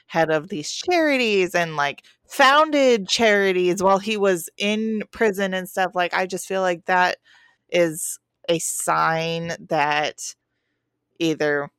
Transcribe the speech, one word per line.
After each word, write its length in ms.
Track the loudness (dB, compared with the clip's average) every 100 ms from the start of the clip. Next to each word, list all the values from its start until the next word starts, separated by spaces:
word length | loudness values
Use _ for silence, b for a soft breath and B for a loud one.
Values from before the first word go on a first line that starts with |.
| _
head 240 | 0 0
of 180 | 0 -2
these 200 | -8 -8
charities 880 | -8 -2 0 2 2 2 2 2
and, 220 | 0 -2 -2
like, 260 | -4 -4 b b _
founded 800 | 4 6 6 4 4 4 2 0
charities 800 | 2 4 4 2 2 0 2
while 160 | 2 2
he 160 | 0 0
was 320 | 2 0 -4 -6
in 480 | -4 -2 -2 -4 -8
prison 420 | -2 0 0 -4
and 140 | -4 -6
stuff, 240 | -4 -2
like, 180 | -2 -2
I 140 | -2 -4
just 220 | -6 -6
feel 120 | -2
like 260 | -2 -2 0
that 320 | 2 2 -2 b b b b _
is 480 | 0 2 0 -10 -12 _ _ -4
a 100 | -4
sign 960 | -4 -6 -2 0 0 -2 -4 -6 -8 -10 -4
that 680 | -2 0 0 -4 -6 -14 -16 _ _ _ _ _ _ _ -6
either, 500 | -4 -2 -2 -2 -6